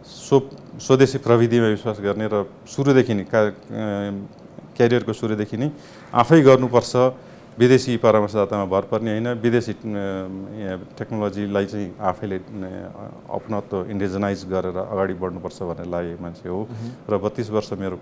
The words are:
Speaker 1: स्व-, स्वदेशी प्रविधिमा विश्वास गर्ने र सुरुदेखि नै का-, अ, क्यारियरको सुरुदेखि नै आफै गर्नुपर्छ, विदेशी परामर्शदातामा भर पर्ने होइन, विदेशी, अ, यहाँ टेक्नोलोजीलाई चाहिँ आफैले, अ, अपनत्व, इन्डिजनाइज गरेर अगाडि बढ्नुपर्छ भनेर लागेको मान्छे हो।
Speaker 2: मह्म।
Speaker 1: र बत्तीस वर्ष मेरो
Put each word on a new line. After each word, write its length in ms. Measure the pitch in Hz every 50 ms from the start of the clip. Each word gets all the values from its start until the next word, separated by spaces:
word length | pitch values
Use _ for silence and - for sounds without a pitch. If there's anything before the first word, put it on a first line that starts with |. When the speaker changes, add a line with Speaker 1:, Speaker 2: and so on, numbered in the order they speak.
| -
Speaker 1:
स्व-, 720 | - - - - - 147 135 - - - - - - - -
स्वदेशी 380 | - - 135 135 135 117 -
प्रविधिमा 500 | 135 - 113 117 117 120 113 117 120 113
विश्वास 320 | 110 107 98 - 117 104 104
गर्ने 280 | 101 101 101 107 107
र 220 | 104 107 101 98 - - - -
सुरुदेखि 460 | - - - 135 143 135 131 123 - 110
नै 100 | 101 92
का-, 260 | - - 113 107 104
अ, 60 | 95 - - - 110 110 110 107 101 101 101 101 101 98 98 - - - - - - - - - -
क्यारियरको 360 | - 120 117 123 120 107 117 110
सुरुदेखि 440 | - - 110 107 104 107 104 -
नै 140 | 110 131 151 151 - - - - - - - -
आफै 280 | 123 120 120 165 165
गर्नुपर्छ, 540 | 139 135 131 131 131 117 117 120 110 - - 127 127 127 - - - - - - - - - -
विदेशी 380 | 120 123 131 123 127 123 120
परामर्शदातामा 680 | 113 - 113 107 107 104 98 101 107 98 95 107 101 98
भर 160 | 90 95 98
पर्ने 300 | 98 - - 107 117 110
होइन, 160 | 107 110 117
विदेशी, 440 | 120 123 113 110 120 117 120 104 110
अ, 40 | 101 - - 110 104 101 98 98 95 95 95 92 95 95 95 98 104 107
यहाँ 300 | 104 95 92 90 95 - - -
टेक्नोलोजीलाई 680 | 113 - 117 107 104 101 92 104 104 101 101 120 131
चाहिँ 300 | - 107 104 101 87 87 -
आफैले, 340 | 104 95 90 - - 98 95
अ, 60 | 92 92 - 110 101 95 92 92 95 92 95 - 101 104 - - - - -
अपनत्व, 560 | - 98 - - 110 101 98 - 101 95 90 -
इन्डिजनाइज 560 | 104 98 101 95 92 98 101 101 98 - - 90
गरेर 280 | 95 92 87 92 87
अगाडि 360 | 92 98 - 107 95 98 95 98
बढ्नुपर्छ 480 | 87 92 92 90 90 85 90 - -
भनेर 240 | 98 85 82 80 90
लागेको 380 | 90 87 87 87 85 85 85 87
मान्छे 260 | 87 85 - - 90
हो। 180 | 90 98 110 110
Speaker 2:
मह्म। 440 | 120 110 113 120 127 - - - 107
Speaker 1:
र 20 |
बत्तीस 320 | 95 98 107 - - 117 104
वर्ष 240 | 107 107 104 - 104
मेरो 220 | 92 95 95 92 87